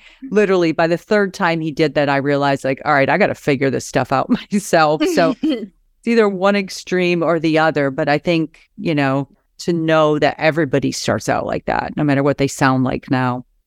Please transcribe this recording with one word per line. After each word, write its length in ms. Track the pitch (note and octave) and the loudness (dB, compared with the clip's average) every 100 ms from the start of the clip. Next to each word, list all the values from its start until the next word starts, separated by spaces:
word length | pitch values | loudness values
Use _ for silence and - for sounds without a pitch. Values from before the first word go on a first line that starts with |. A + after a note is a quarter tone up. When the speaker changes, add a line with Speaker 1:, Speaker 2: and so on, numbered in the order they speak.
| - - C4+ | -14 -20 -4
Speaker 1:
literally 420 | G3+ G3 F#3 E3 | 0 2 2 2
by 140 | D#3 E3 | 2 0
the 100 | E3+ | 0
third 360 | - G#3+ G3 | 0 0 0
time 260 | - F3 E3 | -2 -2 -2
he 100 | D#3+ | -4
did 220 | C#3+ D#3 | -2 0
that, 140 | D3+ C#3+ | 0 0
I 80 | C#3 | 0
realized, 460 | C#3 C#3 C#3+ C#3 | 0 0 0 -2
like, 160 | C3+ C3+ | -2 -4
"All 80 | - | 0
right, 140 | C#3+ C3+ | 2 2
I 80 | E3+ | 2
gotta 160 | F#3 | 0
figure 360 | - - C3+ C3+ | -2 -2 0 0
this 160 | B2 - | -2 -4
stuff 260 | C3+ B2+ | -4 -2
out 180 | C3 - | -2 -2
<laughs> 220 | A#3 - | -6 -4
myself." 500 | G3+ - E3 D#3 D#3 F#4 | -6 0 2 2 2 0
So 200 | D#4+ E3+ A#3+ | 2 0 0
Speaker 2:
<laughs> 40 | |
Speaker 1:
it's 300 | D#4 A#3+ G3 _ _ _ A3+ | -4 -4 -8 _ _ _ 0
either 220 | A3+ G3+ | 2 2
one 260 | F#3 G3 G3+ | 2 0 0
extreme 640 | F#3+ - - F3+ F3 F3 | -2 -10 -4 0 0 0
or 160 | D#3 E3+ | 0 0
the 180 | D#3+ D#3 | 2 2
other, 320 | D#3+ D3+ C#3 | 2 2 -2
but 180 | C3+ C#3+ | -2 0
I 100 | D3+ | 0
think, 520 | - E3 D#3 _ _ - | 0 0 -2 _ _ -8
you 160 | F#3 | -2
know, 340 | D3 C#3 C3+ C3+ _ _ _ | 0 0 -2 -4 _ _ _
to 140 | - | -4
know 460 | E3+ D#3+ D#3+ D3+ D3+ | -2 2 2 4 2
that 160 | D3 - | 0 2
everybody 520 | D#3 D3+ C#3+ C#3 C3+ | 0 0 0 0 -2
starts 360 | - - A2 - | -4 -4 -2 -2
out 180 | A2+ - | -2 -2
like 200 | A2+ - | -6 -2
that, 300 | A1+ - - | -4 -4 -2
no 60 | |
matter 180 | D3 C#3 | 0 2
what 140 | C#3+ C#3 | 0 0
they 100 | C#3 | -2
sound 340 | - C3+ C3 | 2 2 2
like 240 | C3 C3+ - | 0 -4 -4
now. 340 | C3 B2+ B2+ - _ | -2 -2 -4 -10 _